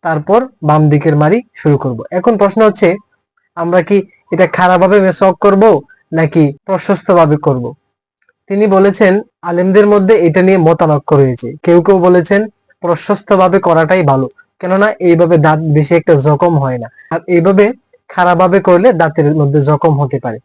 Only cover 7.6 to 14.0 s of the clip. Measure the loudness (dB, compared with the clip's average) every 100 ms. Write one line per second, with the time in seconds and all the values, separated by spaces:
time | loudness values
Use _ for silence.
7.6 | -6 -14 _ _ _ _ _ _ _ -2
8.6 | 0 2 2 2 0 0 -4 _ -6 -4
9.6 | 0 2 2 2 2 2 2 0 0 2
10.6 | 0 0 0 -2 0 0 0 -2 -10 -8
11.6 | 0 2 2 2 2 2 0 -2 -4 _
12.6 | _ _ -6 -6 -4 -6 -2 0 2 0
13.6 | 0 0 0 0